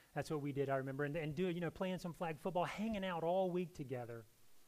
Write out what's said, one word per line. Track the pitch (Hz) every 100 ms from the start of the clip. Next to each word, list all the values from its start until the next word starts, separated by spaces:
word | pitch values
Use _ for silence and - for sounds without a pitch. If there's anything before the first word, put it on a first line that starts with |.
| -
that's | 147 139
what | 151
we | 143
did, | 135 135
I | 135
remember. | 135 135 143
And, | 156
and | 151
do, | 147 185
you | 175
know, | 180
playing | - 190 180
some | 175
flag | - 170 160
football, | 196 175 170
hanging | - 220 208
out | 190 175
all | 165 190 185
week | 175 175
together. | - 127 123 120 117 113 - - -